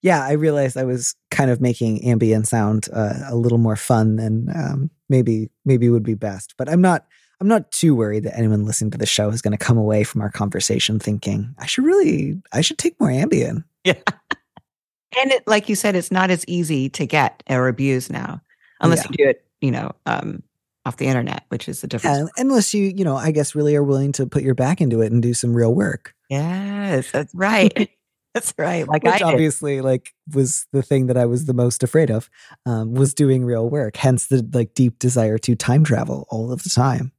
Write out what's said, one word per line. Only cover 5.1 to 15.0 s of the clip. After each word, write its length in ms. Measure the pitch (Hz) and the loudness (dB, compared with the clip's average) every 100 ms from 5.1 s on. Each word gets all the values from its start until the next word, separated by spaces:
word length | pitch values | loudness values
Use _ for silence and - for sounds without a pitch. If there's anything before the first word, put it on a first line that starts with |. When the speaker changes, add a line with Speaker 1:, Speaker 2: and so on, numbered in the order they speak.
| 131 120 110 110 _ - | 2 2 0 -4 _ 0
Speaker 1:
maybe 240 | 127 120 | 4 4
would 140 | 117 | 2
be 100 | 107 | 0
best. 400 | 107 107 95 - _ | -4 -4 -8 -16 _
But 120 | 131 | 0
I'm 120 | 170 | 4
not, 260 | 185 170 _ _ _ _ | 4 2 _ _ _ _
I'm 60 | 196 | 2
not 240 | 220 - | 2 0
too 240 | - 165 131 | 0 2 4
worried 280 | 107 107 104 | 2 -2 -4
that 120 | - | -2
anyone 280 | 113 107 104 | 0 2 0
listening 260 | 98 110 | -2 -4
to 80 | - | -2
the 80 | 107 | -2
show 220 | - 104 | 0 0
is 120 | 113 | 0
gonna 160 | - 104 | -2 -2
come 200 | - 117 | 2 2
away 240 | 107 107 | 4 2
from 180 | 104 - | 0 -2
our 80 | 104 | -6
conversation 680 | - 104 95 - - - 110 | -4 -4 -2 -2 -2 0 -2
thinking, 560 | - 104 - 104 107 135 | -2 -4 -2 -4 -4 -10
"I 80 | 139 | -6
should 200 | - 277 | 0 2
really, 540 | 392 349 - 147 165 - | 4 4 2 -2 -6 -6
I 80 | 117 | -2
should 160 | 165 320 | -2 0
take 220 | 339 - | -4 0
more 100 | 202 | 0
Ambien." 540 | 131 208 - - 110 - _ | 2 2 0 0 -4 -10 _
Speaker 2:
Yeah. 120 | 180 185 | -2 0
<laughs> 40 | - - _ - _ - _ _ _ _ | -2 -6 _ -12 _ -20 _ _ _ _